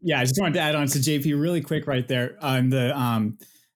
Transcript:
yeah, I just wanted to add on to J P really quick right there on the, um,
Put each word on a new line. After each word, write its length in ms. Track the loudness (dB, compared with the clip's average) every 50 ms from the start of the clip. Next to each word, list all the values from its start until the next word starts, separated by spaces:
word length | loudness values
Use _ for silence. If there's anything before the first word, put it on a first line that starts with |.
yeah, 200 | -2 -2 0 2
I 40 | 2
just 160 | 0 0 0
wanted 140 | 0 0 0
to 60 | 0
add 160 | 0 0 0
on 100 | 0 0
to 140 | 0 0 0
J 180 | 0 0 0 0
P 160 | 0 0 0
really 260 | 0 0 0 0 -2
quick 280 | -2 -2 -4 -4 -2 -2
right 180 | -2 -2 -2
there 300 | 0 0 -2 -2 -2 -6 -6
on 300 | -4 0 2 2 2 2
the, 260 | 2 2 2 0 0
um, 420 | 0 0 0 0 0 0 -2 -4 -6 -14 -20 -20 -20 _ _ _